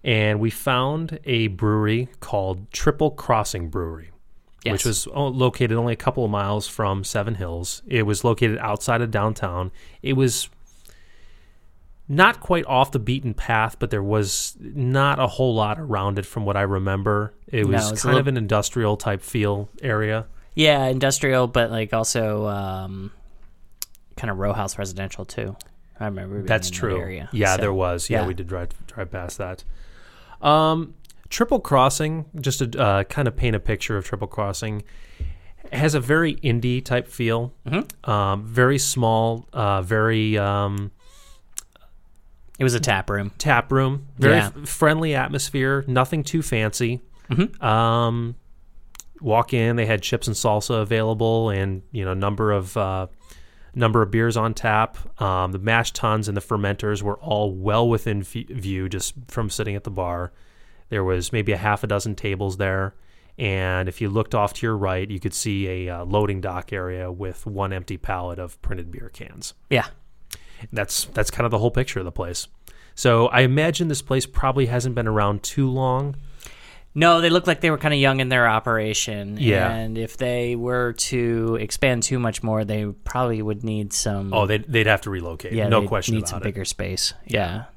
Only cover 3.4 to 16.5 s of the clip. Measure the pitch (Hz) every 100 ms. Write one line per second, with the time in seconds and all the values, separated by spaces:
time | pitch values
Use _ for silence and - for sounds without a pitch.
3.4 | 101 95 82 95 82 80 82 - - -
4.4 | _ - 120 101 120 104 - - 143 127
5.4 | 127 - 120 117 120 117 - 127 113 104
6.4 | 101 104 - - 104 95 95 110 104 101
7.4 | 90 85 87 - - 127 104 101 120 110
8.4 | 117 107 110 104 - 117 117 104 107 107
9.4 | 95 87 92 - - - 135 135 135 -
10.4 | - - - - - - - - - -
11.4 | - - - - - - - 143 190 -
12.4 | - 175 - 127 139 131 107 131 131 104
13.4 | - 113 110 - - 107 98 107 98 -
14.4 | - - - 143 123 135 143 139 127 -
15.4 | 127 113 104 107 151 104 98 101 95 -
16.4 | 101